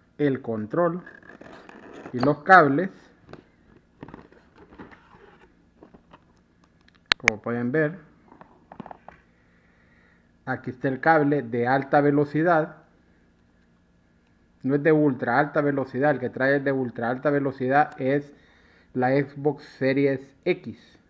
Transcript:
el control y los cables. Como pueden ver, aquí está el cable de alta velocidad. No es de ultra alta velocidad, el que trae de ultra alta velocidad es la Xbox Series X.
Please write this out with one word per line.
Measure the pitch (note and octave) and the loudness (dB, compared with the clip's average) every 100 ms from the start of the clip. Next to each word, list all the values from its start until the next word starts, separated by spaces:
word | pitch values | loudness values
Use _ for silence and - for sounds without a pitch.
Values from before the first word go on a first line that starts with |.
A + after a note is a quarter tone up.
| _ - | _ -4
el | D3 B2 | -2 -2
control | - A2 G#2+ D#3 F3 F3 - - - - - - - - - - - | -6 -8 -4 -2 -2 -2 -10 -20 -20 -20 -20 -20 -20 -20 -20 -18 -10
y | B2 | -2
los | C3 D3 | 0 0
cables. | - F#3 D3 C#3 F#3+ - - _ - - - _ _ _ _ _ - - - - _ - - - - - _ - - _ - _ _ _ - - _ - _ _ _ _ _ _ _ _ _ - | 6 8 8 2 -2 -8 -20 _ -20 -20 -20 _ _ _ _ _ -20 -20 -20 -20 _ -20 -20 -20 -20 -20 _ -20 -20 _ -20 _ _ _ -20 -20 _ -20 _ _ _ _ _ _ _ _ _ -4
Como | B2 G#2+ | -4 -2
pueden | - A#2+ A#2+ | -4 -4 -2
ver, | D3+ D3+ F#3 - _ _ - - _ _ - - - - - _ _ _ _ _ _ _ _ _ _ _ _ | 0 -2 -4 -18 _ _ -20 -20 _ _ -20 -20 -20 -20 -20 _ _ _ _ _ _ _ _ _ _ _ _
aquí | - B2 - | -10 -8 -8
está | - C#3+ | -6 -4
el | C3 | 0
cable | D#3+ D#3+ C#3+ D3 | 2 4 2 0
de | A#2+ A#2 A#2+ | -2 -2 0
alta | C3+ C3+ D3+ | 0 2 2
velocidad. | C#3+ C#3+ C#3+ D3+ E3+ E3 D#3+ - _ _ _ _ _ _ _ _ _ _ _ _ _ _ _ _ _ _ | 4 2 0 0 2 2 0 -8 _ _ _ _ _ _ _ _ _ _ _ _ _ _ _ _ _ _
No | B2+ | -2
es | C#3+ | 0
de | D3+ | 4
ultra | D#3 D3+ B2 A#2+ B2 | 4 4 0 0 0
alta | D3 D#3 | 0 0
velocidad, | C#3+ C#3 C3 B2 D3 | 0 -2 -4 0 0
el | C3 | 0
que | B2 | -4
trae | - C3 C#3+ | -2 0 0
de | C#3 | 0
ultra | C3+ B2+ A2+ A#2 | -2 -4 -4 -6
alta | B2+ D3+ | -2 -2
velocidad | C#3+ C#3 C3 B2+ C#3 D3+ - | 0 -2 -4 0 2 0 -2
es | C3 C#3+ C#3+ - _ _ _ _ _ | -2 -2 -4 -16 _ _ _ _ _
la | C3 B2+ | -2 0
Xbox | C#3 C#3 C#3+ C#3+ C#3+ | 0 -2 -4 -4 -4
Series | - - C3 C3+ C#3 C3+ - _ | -10 -4 0 2 2 0 -8 _
X. | F3 F3+ B2 G#2 - - | -4 -4 -6 -16 -20 -20